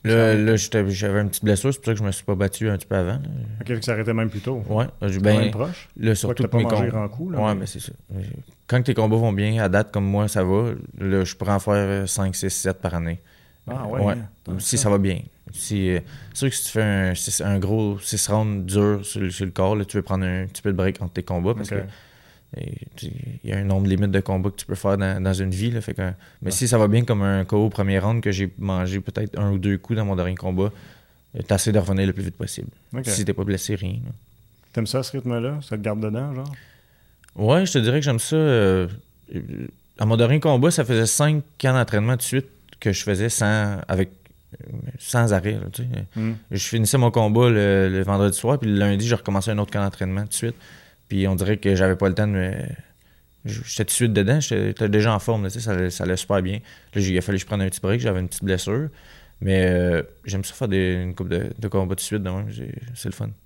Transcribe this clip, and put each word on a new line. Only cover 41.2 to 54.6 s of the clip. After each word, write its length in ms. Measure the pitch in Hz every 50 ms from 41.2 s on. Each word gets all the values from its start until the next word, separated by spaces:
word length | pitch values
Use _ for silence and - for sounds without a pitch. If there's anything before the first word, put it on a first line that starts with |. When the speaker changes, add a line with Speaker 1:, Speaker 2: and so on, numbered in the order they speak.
| 147 151 156 151 143 _ _ _
Speaker 1:
camps 140 | - 131
d'entraînement 420 | 127 131 117 - - 104 104 117 127
de 80 | 123
suite 240 | - - - 135 135 - - _ _ - - _
que 140 | - 113
je 100 | 98 -
faisais 260 | - 104 101 92 104 117
sans, 480 | - - 117 104 107 107 104 104 101 92 - -
avec, 220 | - 92 95 190 - _ _ - _ _ _ _ - - - - - - - - - -
sans 320 | - - - 123 117 113
arrêt, 220 | 104 92 87 104 107
là, 120 | 104 95 92
tu 100 | 98 -
sais. 60 | 123 123 120 107 101 92 -
Speaker 2:
Hmm. 200 | 110 110 113 113 107 - _
Speaker 1:
Je 120 | - 98 - -
finissais 300 | - 113 110 104 - 135
mon 120 | 123 117
combat 400 | 107 120 110 107 104 113 123 123
le, 380 | 117 104 101 101 98 98 95 95
le 120 | 92 95 95
vendredi 320 | 98 101 98 101 101 98 -
soir, 220 | - 113 143 143
puis 100 | 123 110
le 60 | 104 101
lundi, 300 | 101 101 101 98 110 117
je 80 | 120
recommençais 340 | 104 - - 98 98 95 113
un 80 | 107 104
autre 140 | 104 98
camp 80 | - 104
d'entraînement 400 | 101 98 - - 98 92 92 98
de 100 | 104 101
suite. 220 | - - - 117 120 - - - - - - - _ _ _ _
Puis 180 | 104 98 95 95
on 60 | 95
dirait 220 | 87 95 95 107 101
que 160 | - 98 98
j'avais 220 | 90 95 95 92
pas 120 | 90 98 95
le 60 | 90
temps 120 | 107 107
de 60 | 107
me, 200 | 101 95 92 92 92 - - - - - - _ _ _ _ _ _ _ _ _ _ _ _
je, 160 | 107 104 110 120
j'étais 200 | - - - 107
tout 40 | -
de 20 |
suite 220 | - - 123 113
dedans, 280 | 107 104 98 101 131 156
j'étais, 280 | 143 - 117 98